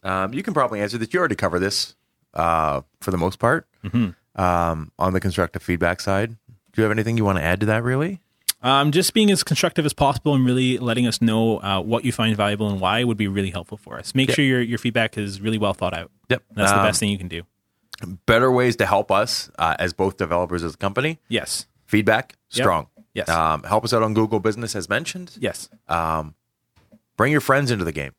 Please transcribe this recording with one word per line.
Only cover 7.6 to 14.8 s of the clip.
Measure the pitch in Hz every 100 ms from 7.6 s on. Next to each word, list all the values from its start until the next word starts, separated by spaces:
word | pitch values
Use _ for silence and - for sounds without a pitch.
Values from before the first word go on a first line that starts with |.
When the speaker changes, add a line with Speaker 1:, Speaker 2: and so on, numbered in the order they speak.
Speaker 1:
to | 107
that, | 110
really? | 120 131 160 196 _ _ - -
Speaker 2:
Um, | 123 135 147
just | 151 185
being | - 214
as | 196
constructive | - 147 175 - 151
as |
possible | - 139 139 151
and | 139
really | 127 127 127 127
letting | 120 113 123
us | 107
know, | 117 110 113 107
uh, | 98 98
what | 87 117
you | 127
find | - 113 107
valuable | 104 104 107
and | 98
why | 92 110
would | 123 107
be | 101
really | 98 95
helpful | 92 82 104
for | - -
us. | -
Make | 131 131
Speaker 1:
Yeah. | 127
Speaker 2:
sure |
your, | 139 127
your | 117
feedback | 120